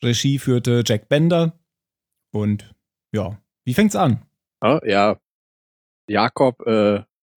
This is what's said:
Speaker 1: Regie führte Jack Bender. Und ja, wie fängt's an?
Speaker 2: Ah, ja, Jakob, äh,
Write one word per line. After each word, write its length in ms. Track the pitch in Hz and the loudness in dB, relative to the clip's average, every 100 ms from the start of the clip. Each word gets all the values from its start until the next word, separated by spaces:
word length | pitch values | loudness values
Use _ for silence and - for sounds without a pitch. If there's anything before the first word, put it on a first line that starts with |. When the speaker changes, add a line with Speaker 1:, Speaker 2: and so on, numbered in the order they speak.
Speaker 1:
Regie 360 | 120 117 139 139 | -2 -2 0 -2
führte 440 | - 123 117 120 117 | 0 0 2 0 2
Jack 240 | 110 - | -2 0
Bender. 480 | 147 165 175 165 - _ _ _ _ _ _ _ | 2 2 2 0 -4 _ _ _ _ _ _ _
Und 420 | 107 104 104 - _ _ _ _ | -6 -4 -4 -8 _ _ _ _
ja, 260 | 104 95 107 _ _ - | -6 -6 -10 _ _ -6
wie 80 | |
fängt's 200 | 123 214 202 | 0 0 0
an? 260 | 170 110 - _ _ _ | 0 -2 -6 _ _ _
Speaker 2:
Ah, 200 | 107 147 - | 0 0 0
ja, 320 | 98 104 101 _ _ _ _ _ _ _ _ - | 2 2 0 _ _ _ _ _ _ _ _ -6
Jakob, 560 | 104 117 - 135 120 - | -2 0 0 -2 -2 -2
äh, 360 | 110 104 101 - _ _ | 0 2 0 -6 _ _